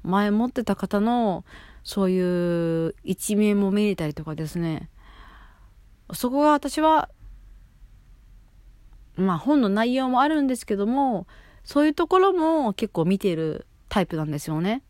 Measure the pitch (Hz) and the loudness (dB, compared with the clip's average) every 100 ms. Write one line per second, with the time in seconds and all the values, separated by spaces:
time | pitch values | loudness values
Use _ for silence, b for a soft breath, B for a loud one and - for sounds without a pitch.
0 | - 190 208 208 247 - 226 196 185 208 | -2 0 2 0 0 -4 -4 -4 -2 0
1 | 220 240 226 170 - B B B - - | 0 0 0 -2 -8 B B B -8 -2
2 | 185 185 180 180 175 170 165 165 165 - | 0 2 0 0 0 0 0 -2 -2 -6
3 | - 185 - 208 208 202 196 202 208 185 | -6 -6 -2 2 2 2 2 2 0 -2
4 | 156 147 160 156 156 175 165 156 165 - | -4 -6 -10 -8 -6 -4 -4 -4 -10 -20
5 | b b b b b b b - - - | b b b b b b b -20 -20 -20
6 | - 170 247 269 302 294 277 311 311 311 | -16 -6 -2 2 4 2 0 0 4 4
7 | - - - - - - - - - - | 0 -10 -20 -20 -20 -20 -20 -20 -20 -20
8 | - - - - - - - - - - | -20 -20 -20 -20 -20 -20 -20 -20 -20 -20
9 | - - 190 170 262 294 214 202 233 262 | -14 -2 -2 0 2 2 4 2 0 0
10 | 254 254 285 311 269 247 - 202 202 262 | 0 2 2 2 0 -2 -4 -2 0 0
11 | 269 202 180 b b b - 285 302 302 | 0 -2 -6 b b b -2 2 2 2
12 | 330 370 381 359 320 320 247 190 220 - | 2 4 4 4 2 2 0 -2 -4 0
13 | 165 196 196 160 160 156 - _ - 208 | 0 2 0 -2 -4 -6 -12 _ -4 -2
14 | 170 160 156 147 - 156 185 240 _ | -2 -2 -4 -6 -4 -4 -2 -4 _